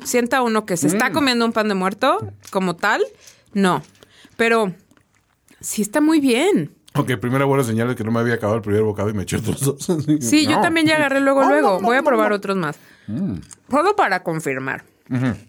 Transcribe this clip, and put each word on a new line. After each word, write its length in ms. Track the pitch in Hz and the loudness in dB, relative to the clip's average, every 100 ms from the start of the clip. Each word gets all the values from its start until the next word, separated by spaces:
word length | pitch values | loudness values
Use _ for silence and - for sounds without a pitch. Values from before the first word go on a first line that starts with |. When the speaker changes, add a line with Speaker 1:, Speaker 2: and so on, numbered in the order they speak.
Speaker 1:
sienta 380 | - 240 240 269 | -2 0 0 0
uno 240 | 240 220 214 | 0 0 -2
que 100 | 170 | -2
se 100 | 147 | 0
está 220 | 196 247 | 0 0
Speaker 2:
Mm. 20 | |
Speaker 1:
comiendo 320 | 302 277 240 226 | 0 0 0 0
un 60 | |
pan 160 | 220 214 | 0 0
de 60 | |
muerto 520 | 196 202 214 269 381 415 - - | 0 -2 0 0 0 -4 -14 -6
como 260 | 196 185 175 | -4 -2 -2
tal, 260 | 202 277 523 - - - _ | -2 0 -2 -6 -20 -20 _
no. 300 | 202 190 147 - _ - _ - - | 0 2 0 -4 _ -20 _ -14 -2
Pero 360 | 226 226 196 165 _ _ _ _ _ _ _ - | 0 2 0 -6 _ _ _ _ _ _ _ -16
sí 220 | - - | -10 -4
está 180 | 208 302 | -2 0
muy 200 | 302 320 | 2 4
bien. 520 | 269 233 370 277 143 _ _ 143 | 2 2 2 0 -2 _ _ -4
Speaker 2:
Ok, 200 | 127 117 | -2 -2
primera 240 | 123 135 | -2 0
buena 200 | 139 139 | 2 2
señal 240 | 117 110 120 | 0 0 -2
de 80 | 123 | -2
que 80 | |
no 80 | 110 | -2
me 80 | 117 | 0
había 140 | 120 | 0
acabado 220 | 120 104 117 | 0 0 -2
el 60 | |
primer 200 | 107 104 | 0 0
bocado 280 | 110 101 104 | 0 0 -2
y 40 | |
me 100 | 104 | -4
eché 120 | 87 107 | -4 -4
otros 240 | 107 - | -4 -4
dos. 260 | 139 - - 160 147 | -2 -4 -4 -2 0
<laughs> 140 | 151 | 0
Speaker 1:
Sí, 240 | 120 302 302 | 2 2 2
yo 100 | 285 | 2
Speaker 2:
No. 40 | |
Speaker 1:
también 240 | 339 330 311 | 2 2 2
ya 80 | 311 | 2
agarré 240 | 277 277 | 2 2
luego, 220 | 277 269 | 2 4
Speaker 2:
No, 60 | 269 | 4
Speaker 1:
luego. 180 | 294 247 | 4 2
Speaker 2:
no, 100 | 185 | 2
no, 60 | 214 | 2
Speaker 1:
Voy 100 | 254 | 2
a 40 | |
Speaker 2:
no, 40 | |
Speaker 1:
probar 260 | 311 220 214 | 2 2 2
Speaker 2:
no. 60 | 202 | 0
Speaker 1:
otros 200 | 196 196 | -2 -2
más. 200 | 151 - - - - | -2 -6 -16 -20 -10
Speaker 2:
Mm. 260 | 120 185 82 - - - | -6 -4 -6 -10 -20 -4
Speaker 1:
Solo 260 | 277 370 403 | 0 0 2
para 260 | 240 185 | 0 0
confirmar. 640 | 175 160 147 131 135 - - _ - | -4 -6 -4 -6 -6 -8 -12 _ -6
Speaker 2:
Ujú. 240 | 123 127 101 | -2 -2 -4